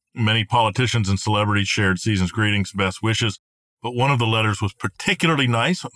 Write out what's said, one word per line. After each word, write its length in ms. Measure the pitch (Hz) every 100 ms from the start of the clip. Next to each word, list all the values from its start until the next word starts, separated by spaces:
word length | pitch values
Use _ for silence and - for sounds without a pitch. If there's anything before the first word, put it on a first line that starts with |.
| _ 113
Many 300 | 110 113 101
politicians 640 | 123 110 98 127 117 98
and 100 | 98
celebrities 480 | - 104 104 101 98
shared 320 | - 101 92
season's 320 | - 104 90
greetings, 400 | 110 104 104 95
best 320 | 98 95 -
wishes, 340 | 110 110 113 - _ _ _ _
but 80 | 120
one 200 | 123 127
of 80 | 135
the 60 | 117
letters 360 | 110 110 101
was 100 | 101
particularly 760 | - 104 - - 190 165 151 127
nice. 360 | 117 127 180 -